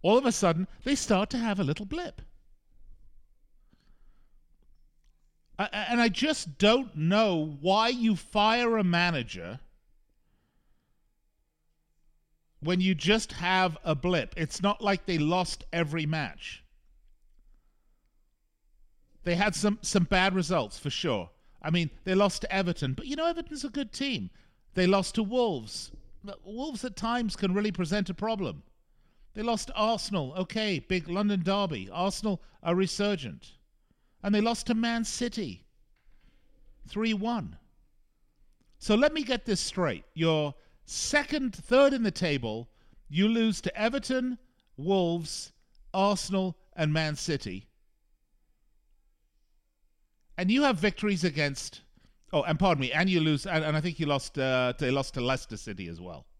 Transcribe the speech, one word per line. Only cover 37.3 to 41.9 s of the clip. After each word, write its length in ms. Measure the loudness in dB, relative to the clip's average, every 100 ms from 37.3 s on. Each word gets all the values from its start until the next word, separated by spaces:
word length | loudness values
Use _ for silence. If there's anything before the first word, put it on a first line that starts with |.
| -4 -6 -12 _ _ _ _ _ _ _ _ _ _ _ _
So 160 | 2 4
let 180 | 4
me 100 | 2
get 220 | -2 -4 -2
this 140 | -2
straight. 460 | -2 -2 -2 -2 -10
You're 400 | -2 2 2 -2 -6 _ _ -12
second, 720 | -6 0 0 0 -2 -4 -6
third 380 | 2 6 6